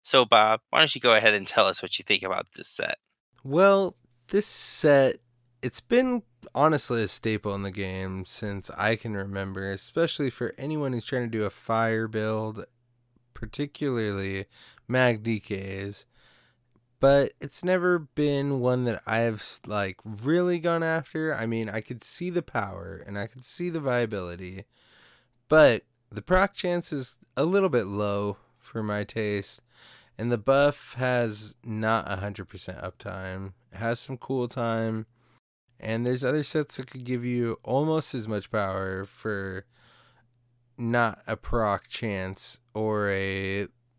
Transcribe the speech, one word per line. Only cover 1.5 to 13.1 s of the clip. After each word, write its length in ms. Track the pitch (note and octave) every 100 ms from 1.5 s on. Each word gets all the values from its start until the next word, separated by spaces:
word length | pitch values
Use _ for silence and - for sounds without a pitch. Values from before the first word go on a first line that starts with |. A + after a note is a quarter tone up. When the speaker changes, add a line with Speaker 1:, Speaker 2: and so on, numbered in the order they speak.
| - F#2+
Speaker 1:
us 160 | F2+
what 160 | F2+ -
you 40 |
think 200 | - G#2
about 220 | F#2+ F#2 -
this 160 | - -
set? 300 | - - - _ _ _ _
Speaker 2:
Well, 540 | C3+ D3+ G3 G3 F#3+ - _ _ -
this 180 | G3+ -
set, 720 | - - - D#3 C#3 C3 - _ _ _ _
it's 180 | - -
been 420 | _ A#3+ C4 B3 _ _ -
honestly 480 | A#2+ D3+ D3+ - A#2
a 60 | G#2
staple 460 | - A2+ G#2+ G#2
in 80 | G2
the 80 | G2
game 560 | F#2+ F#2+ F#2+ F#2+ F#2+ F#2
since 440 | - G#2+ G2 - -
I 200 | G#2 A2+
can 180 | A#2
remember, 560 | G2+ G2 G2 G2 F#2+ G2
especially 580 | F#2+ - E3 E3 - C#3
for 260 | - A#2+ -
anyone 340 | C#3 D#3 C#3
who's 140 | A#2+ -
trying 160 | B2+
to 160 | A#2 A2
do 60 |
a 60 | G#2
fire 560 | - - A2+ A2+ A2 A2+
build, 600 | A2 A2 A2 A2 A2 - _ _ _ _